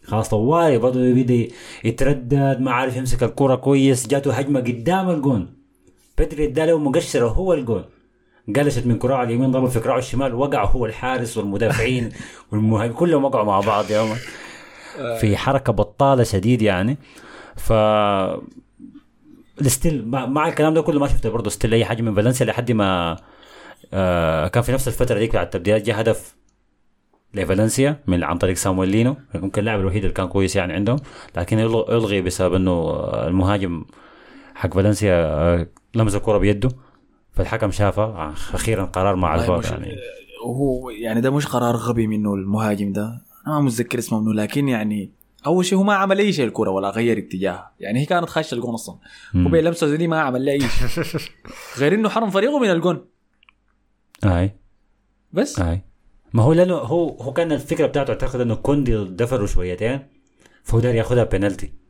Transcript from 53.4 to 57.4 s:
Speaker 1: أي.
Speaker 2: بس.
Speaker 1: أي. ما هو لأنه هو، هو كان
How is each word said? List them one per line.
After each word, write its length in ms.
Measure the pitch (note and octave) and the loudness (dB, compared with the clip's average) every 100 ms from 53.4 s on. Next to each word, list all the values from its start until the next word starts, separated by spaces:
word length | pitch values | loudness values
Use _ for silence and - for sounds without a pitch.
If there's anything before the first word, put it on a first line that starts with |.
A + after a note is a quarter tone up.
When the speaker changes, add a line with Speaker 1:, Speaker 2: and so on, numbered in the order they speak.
| _ _ _ _ _ _ _ _ | _ _ _ _ _ _ _ _
Speaker 1:
أي. 320 | G2 F2 G2 - _ _ _ _ _ _ _ | 0 2 0 -4 _ _ _ _ _ _ _
Speaker 2:
بس. 280 | E3+ C#4+ - | -4 -2 -2
Speaker 1:
أي. 300 | E2+ F2+ - _ _ _ _ | -2 -2 -8 _ _ _ _
ما 100 | A#2 | 2
هو 100 | A#2 | 4
لأنه 220 | E3 F3+ | 6 4
هو، 340 | E3 A2+ E3+ D#3+ | 2 -2 0 -2
هو 240 | - A#2+ | -4 -6
كان 200 | C3 | -2